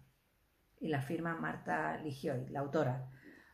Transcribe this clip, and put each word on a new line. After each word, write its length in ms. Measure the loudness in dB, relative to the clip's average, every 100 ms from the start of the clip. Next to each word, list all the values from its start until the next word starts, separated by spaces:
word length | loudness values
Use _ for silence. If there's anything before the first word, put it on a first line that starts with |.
| -16 _ _ _ _ _ _ _
Y 80 | 0
la 140 | 0
firma 340 | 2 0 0 0
Marta 600 | -2 -2 0 0 2 -2
Ligioi, 520 | -4 -4 -2 -2 -2
la 120 | -2
autora. 500 | 2 4 4 2 -2 -10 -18 -20 -20